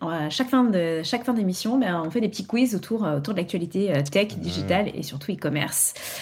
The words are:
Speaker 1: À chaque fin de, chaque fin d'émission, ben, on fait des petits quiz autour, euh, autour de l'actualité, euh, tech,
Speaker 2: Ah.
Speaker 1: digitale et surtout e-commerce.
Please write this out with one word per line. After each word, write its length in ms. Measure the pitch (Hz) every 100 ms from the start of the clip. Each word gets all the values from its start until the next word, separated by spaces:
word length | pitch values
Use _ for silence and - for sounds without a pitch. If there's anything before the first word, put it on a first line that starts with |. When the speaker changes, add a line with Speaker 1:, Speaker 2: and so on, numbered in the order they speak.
Speaker 1:
À 300 | 165 165 151
chaque 180 | - 254
fin 160 | 262
de, 380 | 247 185 165 160
chaque 180 | 165 240 247
fin 80 |
d'émission, 440 | 233 190 180 220 262
ben, 240 | 208 170 160
on 40 |
fait 120 | 240
des 80 | 214
petits 160 | - 190
quiz 280 | 233 254
autour, 300 | 190 - 220
euh, 140 | 185 143
autour 160 | 147
de 40 | 190
l'actualité, 540 | 175 180 170 185 202
euh, 60 | 143
tech, 280 | 143 190 214
Speaker 2:
Ah. 20 | 196
Speaker 1:
digitale 500 | 170 185 190 180 208
et 80 | -
surtout 280 | 143 139 -
e-commerce. 640 | 185 151 151 147 - - - - -